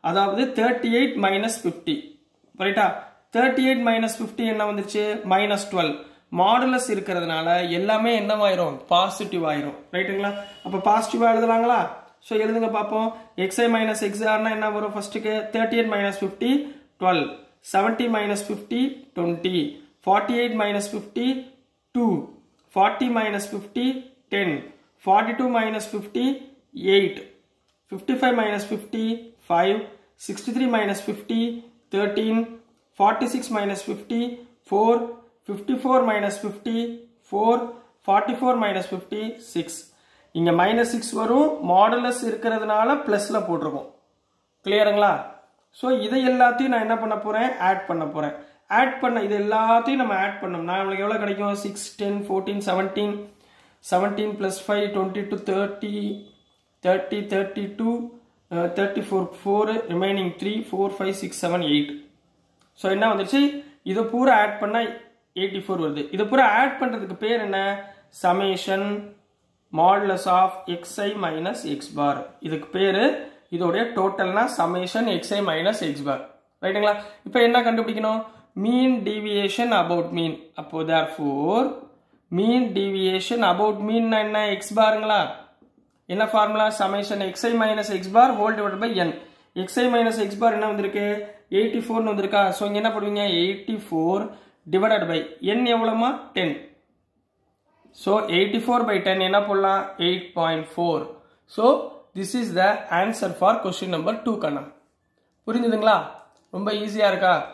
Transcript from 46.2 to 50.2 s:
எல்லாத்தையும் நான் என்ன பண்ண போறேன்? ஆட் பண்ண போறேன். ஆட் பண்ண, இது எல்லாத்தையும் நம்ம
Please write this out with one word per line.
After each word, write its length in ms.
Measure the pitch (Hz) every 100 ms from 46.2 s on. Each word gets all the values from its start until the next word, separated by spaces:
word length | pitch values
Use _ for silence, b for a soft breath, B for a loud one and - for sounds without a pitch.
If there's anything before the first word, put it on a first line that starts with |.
| 254
எல்லாத்தையும் 420 | 254 247 247 262
நான் 120 | 240 220
என்ன 100 | 226
பண்ண 140 | 220 208 208
போறேன்? 240 | 214 254 254 185
ஆட் 160 | 190 -
பண்ண 160 | 170 151
போறேன். 200 | 151 147 - B B _ 208
ஆட் 180 | 254 -
பண்ண, 200 | 247 233 202
இது 100 | 208
எல்லாத்தையும் 600 | 208 220 226 226 233 269
நம்ம 140 | 233 196